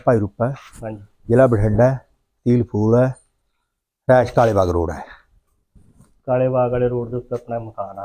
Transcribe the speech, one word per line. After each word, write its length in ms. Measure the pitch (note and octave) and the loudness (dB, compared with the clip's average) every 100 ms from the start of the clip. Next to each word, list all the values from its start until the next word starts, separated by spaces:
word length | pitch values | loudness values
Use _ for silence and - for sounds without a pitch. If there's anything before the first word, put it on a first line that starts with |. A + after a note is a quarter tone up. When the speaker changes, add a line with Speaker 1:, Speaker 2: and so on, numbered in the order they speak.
Speaker 1:
ਭਾਈ 160 | C3 A#2 | 2 0
ਰੂਪਾ 280 | G2+ - A#2+ | -2 -4 -6
ਹੈ। 40 | C3+ - - | -6 -16 -16
Speaker 2:
ਹਾਂਜੀ। 180 | A2 G#2+ G2+ _ - | -14 -14 -18 _ 0
Speaker 1:
ਜ਼ਿਲ੍ਹਾ 200 | A#2+ C3 | 2 4
ਬਠਿੰਡਾ 360 | A2 G#2+ G#2+ | 2 0 2
ਹੈ, 120 | B2 C3 | 2 0
ਤਹਿਸੀਲ 680 | - _ _ _ A#2+ B2 | -10 _ _ _ 0 0
ਫੂਲ 320 | A#2 G#2 G#2+ A#2+ | 0 -2 2 2
ਹੈ, 120 | C3 B2 _ _ _ _ _ _ _ _ - | 2 -4 _ _ _ _ _ _ _ _ 2
ਰਿਹਾਇਸ਼ 260 | B2+ A#2+ | 4 4
ਕਾਲੇ 200 | - A2+ | 2 2
ਬਾਗ 160 | G2+ F2+ | 2 0
ਰੋਡ 220 | E2+ E2 | 0 -4
ਹੈ। 120 | E2 - - _ _ _ _ _ _ _ _ _ _ - | -6 -16 -20 _ _ _ _ _ _ _ _ _ _ -4
Speaker 2:
ਕਾਲੇ 200 | B2+ C3 | -2 0
ਬਾਗ 220 | B2+ B2 | 0 0
ਵਾਲੇ 160 | B2 B2 | 0 -2
ਰੋਡ 200 | A#2+ A#2 | -2 -6
ਦੇ 80 | B2 | -8
ਉੱਤੇ 180 | B2 A#2+ | -8 -10
ਆਪਣਾ 240 | - A#2 | -8 -10
ਮਕਾਨ 400 | A2+ - G2 | -10 -12 -12
ਆ। 40 | G2 | -8